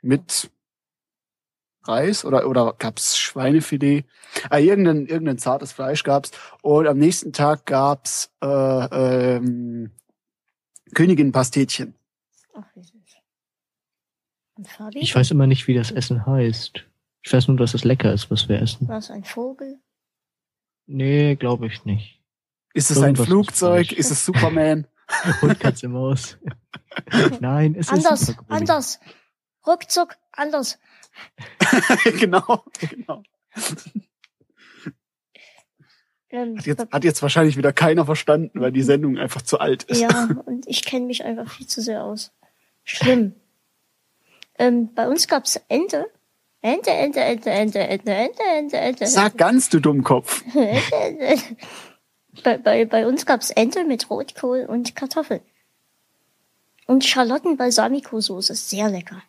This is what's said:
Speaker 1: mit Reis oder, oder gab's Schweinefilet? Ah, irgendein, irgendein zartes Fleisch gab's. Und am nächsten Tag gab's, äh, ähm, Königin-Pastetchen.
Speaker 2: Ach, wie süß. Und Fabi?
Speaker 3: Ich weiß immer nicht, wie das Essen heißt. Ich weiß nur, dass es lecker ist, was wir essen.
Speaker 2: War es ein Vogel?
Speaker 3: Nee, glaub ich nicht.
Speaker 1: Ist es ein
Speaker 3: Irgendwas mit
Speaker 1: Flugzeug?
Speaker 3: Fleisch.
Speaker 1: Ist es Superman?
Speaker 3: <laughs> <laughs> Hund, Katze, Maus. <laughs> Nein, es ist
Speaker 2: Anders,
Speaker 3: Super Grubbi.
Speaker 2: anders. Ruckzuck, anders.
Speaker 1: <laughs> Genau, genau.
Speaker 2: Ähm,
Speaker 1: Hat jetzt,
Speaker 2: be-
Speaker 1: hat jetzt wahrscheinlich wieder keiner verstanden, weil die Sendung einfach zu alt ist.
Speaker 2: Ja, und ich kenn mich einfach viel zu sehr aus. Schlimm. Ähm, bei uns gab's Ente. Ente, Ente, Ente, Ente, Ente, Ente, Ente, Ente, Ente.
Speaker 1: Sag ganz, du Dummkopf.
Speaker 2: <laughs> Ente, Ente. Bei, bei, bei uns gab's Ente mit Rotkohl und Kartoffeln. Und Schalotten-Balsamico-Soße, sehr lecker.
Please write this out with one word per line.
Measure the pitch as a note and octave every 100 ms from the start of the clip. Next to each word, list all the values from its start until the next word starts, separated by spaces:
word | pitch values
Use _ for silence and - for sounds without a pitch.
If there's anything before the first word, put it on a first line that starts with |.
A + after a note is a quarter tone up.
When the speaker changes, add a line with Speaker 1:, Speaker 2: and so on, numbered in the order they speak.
Speaker 1:
mit | B2+ C#3 - - - _ _ _ _ _ _ _ _ _ _ _ _ _
Reis | - A#2 D#3+ G#3
oder, | - C3+ C3+
oder | B2+ A#2 -
gab's | A2+ - - -
Schweinefilet? | - C#3 C3 D#3 D3+ C#3+ C#3+ C#3+ C#3+ _ - - -
Ah, | D3
irgendein, | D#3 G3+ F3+ D#3 C3+
irgendein | D#3+ D#3+ B2+
zartes | - C3+ C3+
Fleisch | - C3 D3+
gab's. | - C#3+ C#3 - - -
Und | C#3+ D3 D#3+
am | C#3
nächsten | D#3 F3 -
Tag | C#3 D3 D3+ -
gab's, | C3+ C#3 C#3+ - - - _
äh, | C#3
ähm, | C#3 C3+ C3 B2+ C#3 C3 B2+ B2 B2 B2 A#2+ A#2+ A#2 A2 _ _ _ _ _ _ _ _ _ _
Königin-Pastetchen. | - E3+ E3 C#3+ C3 B2+ - C3 - A#2+ - _ _ _ _ _
Speaker 2:
Ach, | G#3+ G3+
wie | -
süß. | F3 A3+ F#3 _ _ _ _ _ _ _ _ _ _ _ _ _ _ -
Und | G3
Fabi? | - G#3+ A3
Speaker 3:
Ich | -
weiß | B2+ B2+
immer | D3+ C3+
nicht, | C3 -
wie |
das | B2 A2+
Essen | - B2+ A#2+ A2
heißt. | C3+ A#2 A2+ - - - _ _ _
Ich | -
weiß | B2+ B2
nur, | C3
dass | A#2
es | A#2
lecker | A#2 C3 -
ist, | G2 -
was | G#2+ -
wir | G#2+
essen. | A2+ - B2
Speaker 2:
War | A3
es | G#3+
ein | G#3
Vogel? | G3 - B3 C4+ C4+ C4+ _ _ _ _ _ _ _ _ _ _ _
Speaker 3:
Nee, | C#3 C3+ C#3+ D3 C#3+
glaub | B2 A#2+
ich | A2+ -
nicht. | - G2+ G#2+ _ _ _ _ _ _
Speaker 1:
Ist | - C#3+
es | D3
ein | C#3
Speaker 3:
Irgendwas | C3 A#2
mit |
Speaker 1:
Flugzeug? | F#3+ G3+ - F3+ F3 E3+
Speaker 3:
Fleisch. | -
Speaker 1:
Ist | C#3+
es | D3
Superman? | - E3+ E3 D#3+ D#3 D#3 D3
Speaker 3:
<laughs> | _ _
<laughs> | - F3+ -
Hund, | - G#3+
Katze, | C3+ C3 B2
Maus. | B2 C3 C3+ - - E3+ - _ - _ - -
<laughs> | A#3 - B3+
Nein, | B2+ C#3+ D#3
es | F3 D#3+
ist |
Speaker 2:
Anders, | D4 D#4 D4+ -
Speaker 3:
Super | -
Grubbi. | -
Speaker 2:
anders. | D4+ E4+ D#4 - - - - _ _ _ _ -
Ruckzuck, | F4 - - E4+ - _
anders. | - D4 D4 B3+ -
Speaker 1:
<laughs> | _ _ _ - - _ - - - B3+ - B3+ - -
Genau, | F#3 B3+ - - - -
genau. | D#3+ C4 - D#3+ _ _ _ - - D#3 - - - _ _ _ _ _ - - - - _ _ _ _ - _ _ _ D3+ _ _ _ _
Speaker 2:
Ähm, | B3 A#3+ A3
Speaker 1:
Hat | -
jetzt, | D3
Speaker 2:
be- | - D3
Speaker 1:
hat |
jetzt | E3+ D3+
wahrscheinlich | C#3+ D#3+ D#3 C#3
wieder | C#3+
keiner | C#3 D#3+ E3
verstanden, | C#3+ D3+ - D3+ E3 -
weil | B2+
die | C3
Sendung | C3 C#3+ D3 B2+
einfach | C3+ -
zu | - D3
alt | D#3 C3
ist. | - A#3+
Speaker 2:
Ja, | A#3 A#3+ A#3 B3
und | - B3 -
ich | B3
kenn | - B3+ B3
mich | A#3+
einfach | - A3+ A#3
viel | - B3+
zu | -
sehr | A3 G#3+
aus. | G3+ G#3+ - _ _ _ _ _
Schlimm. | - - A#3+ B3+ G#3 - _ _ _ _ _ _ _ _ _ _ - _
Ähm, | B3 A#3+ A3+
bei | - A#3
uns | D#4 -
gab's | D4 - - _
Ente. | A3+ - D3 D3+ _ _ _ _ _
Ente, | A3 D#4+ -
Ente, | - C#4+ C#4
Ente, | - A#3 A3
Ente, | G3 G#3+ G3+
Ente, | F#3 G3+ A3+
Ente, |
Ente, | G3 B3 A#4+
Ente, | G#4+ D#4 D4 -
Ente. | - B3+ G#3
Speaker 1:
Sag | F#3+ G3+ -
ganz, | E3+ B3 -
du | E3
Dummkopf. | D3 C#3+ B2+ B2+ - - -
Speaker 2:
<laughs> |
Ente, | C4 A3 E4+ - -
Ente. | - D#4+ C4 D4 - A3+ - - - _ _ _ _ -
Bei, | - A#3
bei, | A#3+ A#3
bei | A3+ A3+ A3+
uns | C4+ -
gab's | B3 -
Ente | - A3+ F#4+
mit | E4 A#3+ -
Rotkohl | G3+ - - B3+ B3+ B3+
und | A#3+ A#3+
Kartoffeln. | - C4+ D#4+ D4+ G3+ _ _ _ _ _ _ _ _ _ _ _ _ _ _ -
Und | C4
Schalotten-Balsamico-Soße, | B3+ C4 A#3+ C4+ F4+ C#4 B3 A#3+ A3 C#4 C#4 A3 G3+ F#3 G3
sehr | - - G3 G#3+
lecker. | F#3+ E3+ F#3